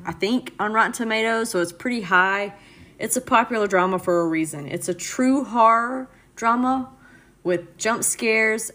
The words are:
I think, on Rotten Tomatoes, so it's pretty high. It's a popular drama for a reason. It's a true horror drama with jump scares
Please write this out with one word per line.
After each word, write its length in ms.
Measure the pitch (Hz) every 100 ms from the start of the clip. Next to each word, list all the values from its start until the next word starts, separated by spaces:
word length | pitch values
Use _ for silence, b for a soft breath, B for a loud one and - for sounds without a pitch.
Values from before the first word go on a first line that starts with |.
I 60 | 175
think, 420 | - 196 247 - -
on 140 | 208
Rotten 180 | 220 208
Tomatoes, 600 | 240 226 220 226 226 226
so 100 | 185
it's 100 | 170
pretty 300 | - 247 240
high. 540 | 180 185 190 196 202 - B B B B
It's 180 | - 254
a 40 |
popular 480 | - 233 240 220 208
drama 320 | 185 185 180
for 200 | 185 175
a 60 | 165
reason. 400 | 160 156 147 143
It's 220 | 175 -
a 60 |
true 500 | 175 - - 254 277
horror 640 | 214 240 226 226 240 262 262 b b
drama 540 | - 233 240 254 262 247 - B B B B
with 340 | 175 175 - -
jump 240 | 220 233
scares 720 | - - 226 220 220 220 -